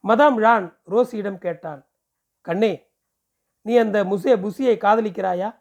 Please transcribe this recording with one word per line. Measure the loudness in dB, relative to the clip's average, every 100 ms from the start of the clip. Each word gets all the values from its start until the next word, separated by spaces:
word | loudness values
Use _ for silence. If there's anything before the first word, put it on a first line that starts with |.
மதாம் | 0 4 4 4
ஜான் | 2 2 -2 _
ரோசியிடம் | -4 -2 -2 -4 -8 -8
கேட்டாள், | -10 -10 -12 -16 _ _ _ _ _ _
"கண்ணே, | -6 -2 -2 -2 _ _ _ _ _ _ _ _ 0
நீ | 2
அந்த | 2 0
முசே | -2 -2 2 0
புசியை | 0 -2 0 2
காதலிக்கிறாயா? | 2 2 0 -4 -4 -4 -6 -10